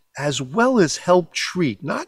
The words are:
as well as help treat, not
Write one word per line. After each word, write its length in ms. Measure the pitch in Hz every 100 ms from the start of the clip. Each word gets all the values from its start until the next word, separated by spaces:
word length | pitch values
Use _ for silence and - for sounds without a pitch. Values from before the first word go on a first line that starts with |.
| _ -
as 240 | 147 135
well 380 | 131 180 247 254
as 200 | 160 -
help 340 | - 180 170
treat, 500 | - - 180 151 101
not 240 | 135 233